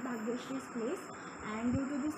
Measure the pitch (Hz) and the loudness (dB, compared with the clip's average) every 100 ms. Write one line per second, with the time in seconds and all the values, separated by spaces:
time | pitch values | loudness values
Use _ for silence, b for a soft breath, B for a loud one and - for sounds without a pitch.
0 | 247 233 220 240 - 262 - 240 226 381 | 0 0 0 0 0 -4 -2 0 0 0
1 | - B B B 214 220 240 262 277 285 | -4 B B B -2 2 4 4 2 2
2 | 302 | 2